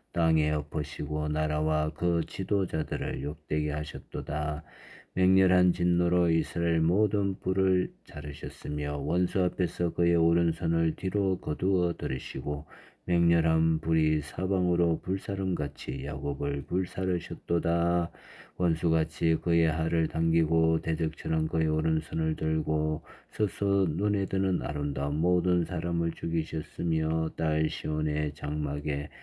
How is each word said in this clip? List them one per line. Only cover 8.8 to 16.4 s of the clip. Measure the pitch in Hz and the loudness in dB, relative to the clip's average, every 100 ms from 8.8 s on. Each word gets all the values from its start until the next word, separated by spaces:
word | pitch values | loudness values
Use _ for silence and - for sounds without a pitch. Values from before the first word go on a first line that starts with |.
| - 71 | -4 -4
원수 | - - 170 - | -2 0 2 2
앞에서 | - - 87 - 87 | 0 0 -2 0 -2
그의 | 82 87 85 | 2 2 4
오른손을 | 82 85 85 80 85 82 82 78 | 4 4 2 0 0 2 0 0
뒤로 | 92 101 98 92 | -2 0 0 -2
거두어 | - 76 92 95 87 85 | -4 -2 0 2 2 -2
들으시고, | 73 67 - - 73 73 76 - - _ - | -4 -4 -6 -8 -4 -4 -6 -16 -20 _ 0
맹렬한 | 87 85 85 80 80 80 80 | 2 4 4 4 4 4 2
불이 | 82 80 78 78 | 2 2 4 2
사방으로 | 76 - 92 95 90 87 85 82 | -2 -4 -2 0 2 2 2 0
불사름같이 | - 98 - 139 190 170 143 - - 135 71 | -2 -4 -4 -4 -2 -2 -2 -6 -8 -6 -6
야곱을 | 73 71 71 | -6 -4 -4